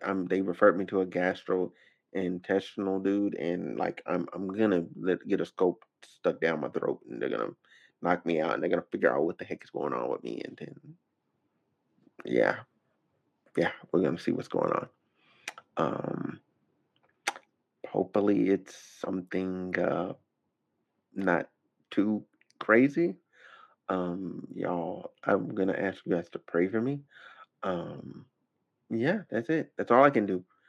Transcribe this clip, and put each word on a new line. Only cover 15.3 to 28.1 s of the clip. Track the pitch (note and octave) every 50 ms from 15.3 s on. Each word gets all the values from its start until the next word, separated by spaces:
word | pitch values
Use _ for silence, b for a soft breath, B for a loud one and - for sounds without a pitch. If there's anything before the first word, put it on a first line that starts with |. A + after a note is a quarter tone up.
| B B B B B B - _ _
Um, | - D#2+ B1 - - - - - - - - - - _ _ _ _ _ _ _ _ _ _ _ _ _ _ _ _ _ - - - - _ _ _ _ _ _ _ - -
hopefully | - - F#2 - - G#2+ G2+ G2+ G2+ A2 G#2+ F#2+
it's | G2 F#2 F#2+ - - - - - - -
something, | - F#2+ F#2 F#2 F2+ - - F#2+ F#2 F#2 F#2 F#2 F#2 F#2 F2+ F2+
uh, | - - - E2+ F2+ F#2+ - - _ _ _ _ _ _ _ _ _ _ _ _ _ _ _ _ _ _ _
not | G2 G2 F#2 E2+ D2+ - - _ _ _ _ _ _ _ _
too | - G2+ G2 A2 G#2+ G#2+ - - _ _ _ _ _ _
crazy. | - - A2 A#2+ C3+ C#3+ - F3 E3+ F3+ F#3+ - _ B B B B B B B B B B B _ -
Um, | F#2+ F#2 F2+ F2 F2 G2 F#2+ E2 - - - - -
y'all, | - F#2 F2 F2+ F2 E2 - - - - - - _ -
I'm | - G2+ G2 - - G#2+
gonna | G2+ F#2+ F#2+ -
ask | - G2 F#2+ F#2 - -
you | - -
guys | E2+ E2+ -
to | - -
pray | - - - E2+ F2+ G2
for | A2+ A2
me. | A#2+ C3+ C#3+ C#3+ C#3+ B B B B B B B B B _ _
Um, | - F#2+ F2+ E2+ E2 E2+ D#2+ C#2 - C2